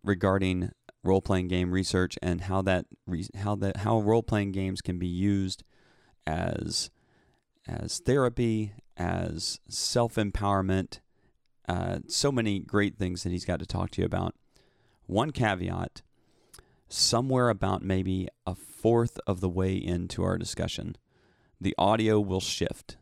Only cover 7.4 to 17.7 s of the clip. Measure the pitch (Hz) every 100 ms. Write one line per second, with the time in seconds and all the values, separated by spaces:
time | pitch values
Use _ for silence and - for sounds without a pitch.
7.4 | _ _ - - - - - 139 127 120
8.4 | 120 110 107 104 - - 87 90 87 80
9.4 | - - - - - 123 117 113 104 104
10.4 | 101 98 95 95 90 - _ _ _ _
11.4 | _ _ - 90 90 90 - - 139 131
12.4 | 110 98 - 104 101 - 92 90 90 90
13.4 | - 87 90 92 92 - 90 92 90 -
14.4 | _ _ _ _ _ _ - 95 147 -
15.4 | 110 95 90 90 90 - _ _ _ _
16.4 | _ - _ _ _ - - 117 131 131
17.4 | 120 104 95